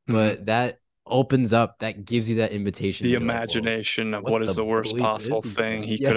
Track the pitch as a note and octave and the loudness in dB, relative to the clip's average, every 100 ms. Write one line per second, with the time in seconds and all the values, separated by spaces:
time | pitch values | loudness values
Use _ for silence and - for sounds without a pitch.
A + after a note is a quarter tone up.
0 | - A2+ G#2+ - G2+ A2+ B2 - _ _ | 0 2 2 0 0 0 0 -4 _ _
1 | - B2 C3+ C3+ A#2 A#2 A2+ - A2 G#2 | -2 0 4 2 4 4 2 -2 -8 -8
2 | G2 A#2+ A2 A2+ A2 G#2 G2+ - G2 F#2 | -2 0 0 0 0 -2 -4 -2 -4 -2
3 | A#2+ A#2+ A#2 A#2 A#2 A#2 A2+ A2+ G#2+ - | 0 0 0 -4 -2 -2 -2 -2 -4 -4
4 | A2 G#2+ G#2+ A2+ A2 F#2 A2 A2 A2+ A#2 | -4 -4 0 0 0 0 0 0 0 0
5 | A2+ G#2+ A2 A2+ A2 G#2 A2 A2 G#2+ A2 | 0 0 -2 -2 -2 -2 -2 -2 -4 0
6 | C3+ | 2